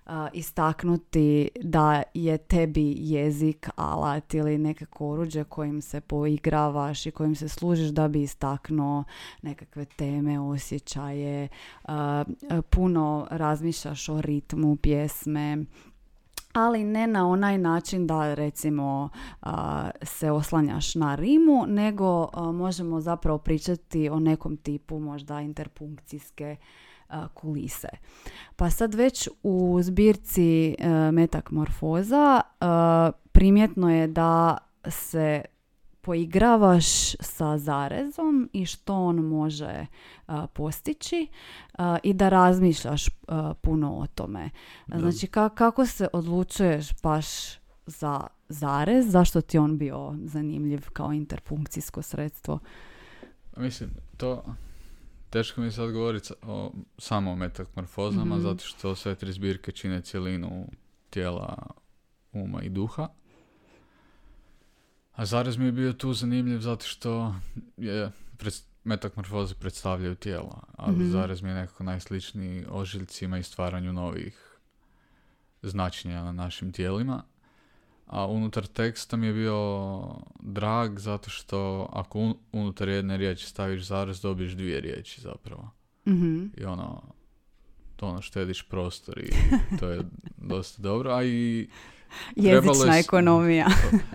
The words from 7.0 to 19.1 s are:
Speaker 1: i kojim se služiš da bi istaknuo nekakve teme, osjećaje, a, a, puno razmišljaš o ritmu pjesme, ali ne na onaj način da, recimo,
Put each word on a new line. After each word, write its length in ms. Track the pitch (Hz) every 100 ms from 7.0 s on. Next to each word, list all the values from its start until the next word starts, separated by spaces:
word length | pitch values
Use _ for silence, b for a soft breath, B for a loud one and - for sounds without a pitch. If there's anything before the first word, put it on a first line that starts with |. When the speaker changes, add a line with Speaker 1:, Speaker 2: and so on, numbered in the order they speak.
| 165
Speaker 1:
i 60 |
kojim 240 | - 156 151
se 120 | 151
služiš 400 | - 175 170 156
da 180 | 151 156
bi 140 | 147
istaknuo 800 | 143 - 139 139 - 156 143 143 143 B B B
nekakve 440 | 147 143 - - 143
teme, 520 | - 143 143 147 143
osjećaje, 1080 | 143 143 - 143 - 143 143 143 143 143 139 B B B
a, 400 | - 151 147 143 147 - 285
a, 120 | 170
puno 640 | - - 185 170 156 151 -
razmišljaš 800 | 165 151 151 165 160 - 143 -
o 120 | 156
ritmu 540 | 147 147 - 156 151 147
pjesme, 800 | 151 147 147 - - 151 147 151 151 b b _ _ _ _ - -
ali 300 | 226 226 233
ne 240 | 208 214 226
na 200 | 208 180
onaj 300 | 185 202 196
način 500 | 175 170 170 185 170
da, 260 | 160 151 147
recimo, 720 | 151 - 156 147 139 139 143